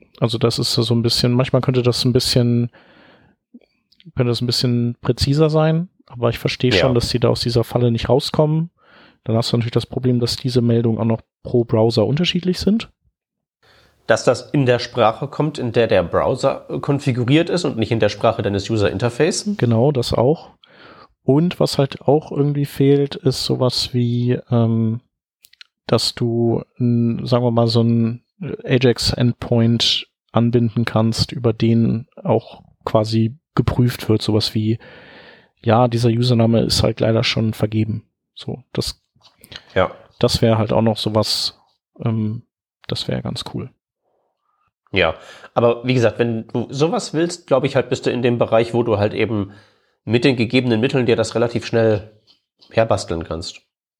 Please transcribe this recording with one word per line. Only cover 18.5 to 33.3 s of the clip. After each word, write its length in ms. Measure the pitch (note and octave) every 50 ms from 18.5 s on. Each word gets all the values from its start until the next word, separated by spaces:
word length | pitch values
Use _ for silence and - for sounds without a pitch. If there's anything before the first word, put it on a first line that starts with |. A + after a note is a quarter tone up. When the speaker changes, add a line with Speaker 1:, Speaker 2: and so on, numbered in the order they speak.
| G2+ G2 G2 -
Speaker 2:
User 220 | A2+ G#2+ G2+ -
Interface. 580 | - - B2 A#2+ - - D3 E3+ D#3+ - - G#3 G3+
Speaker 1:
Genau, 360 | - C3 A#2 A#2 A2+ A#2+ D3
das 200 | D3 B2+ - -
auch. 380 | - - A#2 C3 D#3+ - - - - _ _ _ _ - - - - - - _ _ _
Und 380 | _ - C3 D3 E3+ F3+ - -
was 180 | D3+ D3 - -
halt 240 | C#3 - - -
auch 300 | - - C#3 D#3 - -
irgendwie 320 | - D3 C#3 D3 C#3+ C#3+ C#3+
fehlt, 500 | - - - C#3 C#3 C#3+ C#3+ C#3+ C#3 -
ist 300 | - - C#3 C3 - -
sowas 500 | - C3 B2+ C3 B2 - - - - -
wie, 440 | B2 A#2+ A#2+ A#2+ A#2+ A#2+ A#2+ B2 - - -
ähm, 500 | B2+ A#2 A#2 A2+ A2+ A2+ A2+ A2 A2+ A#2+ - _ _ _ _ _ _ _ _ _ _ - - _ _ _ _
dass 300 | - B2+ A2 - - -
du, 480 | - B2 A#2 A#2 A#2 A#2 A#2 A#2 - - _ _ -
n-, 460 | B2 A#2+ A#2+ A#2+ A#2 A#2 A#2 - -
sagen 200 | B2 A#2+ B2 B2
wir 80 | B2
mal, 160 | A#2 A#2 A#2 A#2
so 140 | A2 A#2+
ein 420 | A2+ A#2 A#2 A#2 A2+ A2+ A#2+ A#2+ _ _ _ - F#3+ C#3 - - -
Ajax-Endpoint 1400 | - C#3 B2 B2+ B2 A2+ - - - - - B2 A#2+ A#2 - - - A#2+ A#2 A2+ A2+ A#2 A#2 - - - - - - _ _ _ _
anbinden 520 | - A2+ A#2 A#2+ A#2 B2 A#2 A2+ - A#2+ A#2
kannst, 460 | - - A2 A2+ A2+ A2 - - -
über 200 | - - A#2+ A#2
den 560 | A2 - A#2+ A2+ A#2 A#2 A2+ B2 A#2+ A2+ - _ -
auch 460 | - - F#3 A2+ A2+ - - - - - _ _ _ -
quasi 540 | - - A2 A2 A2 A2+ A2 A2+ A2+